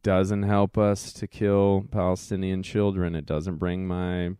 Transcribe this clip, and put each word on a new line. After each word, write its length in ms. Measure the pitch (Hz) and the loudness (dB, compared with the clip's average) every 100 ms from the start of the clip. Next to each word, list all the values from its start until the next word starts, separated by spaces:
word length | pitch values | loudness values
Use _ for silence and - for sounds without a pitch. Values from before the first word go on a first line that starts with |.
doesn't 400 | 101 95 95 101 | 0 2 2 2
help 340 | 101 104 101 - | 2 2 2 2
us 360 | 104 101 - | 2 2 -4
to 120 | - 104 | -12 -12
kill 600 | - 104 101 98 98 98 | -2 2 4 4 2 0
Palestinian 720 | 104 90 92 - 95 95 95 | -2 0 0 -4 -4 -2 -4
children. 520 | 92 107 101 95 87 | -2 0 0 0 -2
It 100 | 82 | -2
doesn't 320 | 71 76 90 80 | -4 -4 -4 -4
bring 300 | 87 90 92 | -2 -2 -4
my 440 | 90 90 90 87 95 | -4 -2 -2 -4 -6